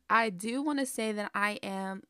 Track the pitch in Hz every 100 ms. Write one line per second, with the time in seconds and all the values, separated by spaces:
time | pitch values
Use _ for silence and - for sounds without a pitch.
0 | - 220 226 175 220 254 294 285 262 -
1 | 220 208 202 202 208 208 202 190 190 190